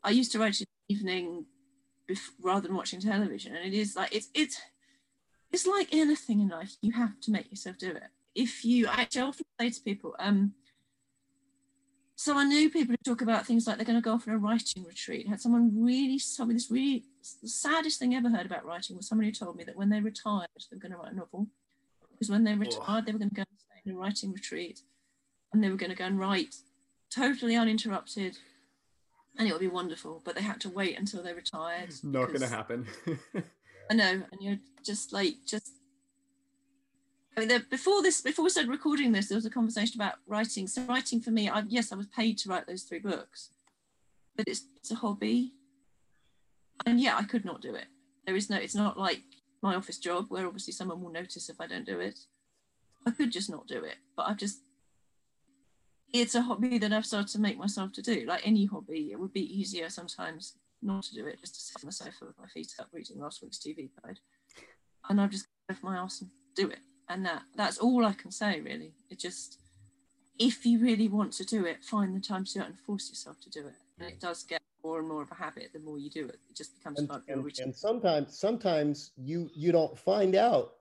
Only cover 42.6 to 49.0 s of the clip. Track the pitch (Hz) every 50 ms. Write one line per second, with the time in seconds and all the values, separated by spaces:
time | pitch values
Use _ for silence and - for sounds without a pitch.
42.6 | - - 180 185 - - 175 165 202 208 180 131 - _ _ - - - _ _
43.6 | _ _ _ _ _ _ _ _ _ _ _ _ _ _ _ - 214 - - -
44.6 | - - _ _ _ - 220 226 - 214 202 202 208 214 226 247 247 254 - -
45.6 | _ _ _ _ _ _ _ _ _ _ _ _ _ _ _ _ _ _ _ _
46.6 | _ _ _ _ - 233 240 240 269 254 - - 214 208 - 233 202 190 156 -
47.6 | - 131 110 - - - _ _ _ _ _ _ _ 190 190 196 202 - 208 185
48.6 | 101 - - 202 208 202 - -